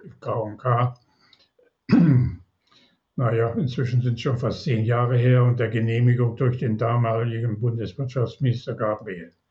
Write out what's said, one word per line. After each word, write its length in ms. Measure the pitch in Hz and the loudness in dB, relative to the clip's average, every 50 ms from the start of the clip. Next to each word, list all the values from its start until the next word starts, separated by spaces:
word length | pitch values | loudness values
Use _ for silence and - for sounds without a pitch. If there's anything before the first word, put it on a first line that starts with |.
| - - - _ | -18 -20 -18 _
K 120 | - 120 104 | -8 -6 -4
und 240 | 113 110 107 104 | -4 -4 -6 -8
K. 380 | - - 127 120 120 127 127 - - _ _ _ _ _ _ _ _ _ _ _ _ _ _ _ _ _ | -6 -2 0 0 0 0 -2 -4 -8 _ _ _ _ _ _ _ _ _ _ _ _ _ _ _ _ _
<clears throat> 80 | - - 262 170 147 131 123 - - - - - _ _ _ _ _ _ _ _ _ _ _ _ _ _ | 2 4 6 6 6 6 4 2 0 -2 -8 -16 _ _ _ _ _ _ _ _ _ _ _ _ _ _
Naja, 340 | - 123 113 117 113 117 117 | -2 -2 0 0 0 0 0
inzwischen 520 | - 233 160 - - 151 127 - 127 123 | 0 -2 -4 -2 -2 -4 -2 0 0 0
sind 140 | 127 123 117 | 0 0 -2
es 60 | - | -2
schon 160 | - 143 120 | -2 -4 -2
fast 260 | - 113 107 90 - - | -2 -2 -2 -4 -4 -4
zehn 200 | 151 113 107 107 | -2 -2 0 0
Jahre 340 | 113 120 120 120 120 127 | 0 0 2 2 2 2
her 260 | 120 120 127 123 123 123 | 2 4 4 6 6 4
und 160 | 123 117 120 | 4 2 2
der 100 | 113 107 | 0 -2
Genehmigung 680 | 120 117 113 113 113 117 120 123 120 123 123 117 110 | 0 0 0 0 2 2 4 4 4 4 2 0 0
durch 220 | - 135 123 127 | 0 0 0 0
den 200 | - - 113 107 | 0 -2 -2 -2
damaligen 840 | 110 120 117 120 120 117 113 110 113 120 117 113 113 117 117 104 104 | 0 0 0 0 2 0 0 0 0 -2 -2 -4 -4 -4 -4 -4 -2
Bundeswirtschaftsminister 1120 | 120 117 113 113 104 90 - - 135 123 - 135 113 - - - 135 123 113 - - 131 110 | -2 -2 -2 -2 -6 -6 -6 -8 -8 -4 -2 -2 -2 -2 -2 -2 0 0 0 -2 -4 -8 -6
Gabriel. 580 | - 113 107 104 - 107 104 92 87 82 - _ _ _ _ | -4 -2 -2 -2 -4 -6 -10 -12 -12 -14 -16 _ _ _ _